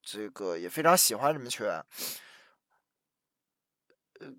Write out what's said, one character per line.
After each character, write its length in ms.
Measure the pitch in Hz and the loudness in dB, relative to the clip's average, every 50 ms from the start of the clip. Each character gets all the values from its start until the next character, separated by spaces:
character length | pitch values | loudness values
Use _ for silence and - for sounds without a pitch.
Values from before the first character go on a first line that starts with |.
| - | -16
这 260 | - - 104 107 98 | -14 -10 -10 -10 -10
个 260 | 87 - 101 92 87 85 | -8 -6 -4 -4 -4 -4
也 100 | 87 87 | -6 -6
非 140 | - 156 160 | -4 2 6
常 140 | 165 180 | 6 8
喜 180 | 180 - - 113 | 8 6 4 2
欢 180 | 104 131 143 156 | 2 0 0 0
这 60 | 147 | 0
名 100 | 123 120 | -4 -8
球 160 | - - 110 | -6 -4 -2
员。 200 | 101 85 80 - _ - - - - - - - - - - - _ _ _ _ _ _ _ _ _ _ _ _ _ _ _ _ _ _ _ _ _ _ _ _ _ _ _ _ _ _ _ _ _ _ - | -4 -4 -4 -8 _ -12 -10 -8 -8 -8 -10 -14 -20 -20 -20 -20 _ _ _ _ _ _ _ _ _ _ _ _ _ _ _ _ _ _ _ _ _ _ _ _ _ _ _ _ _ _ _ _ _ _ -20
呃， 60 | - 139 - | -18 -18 -6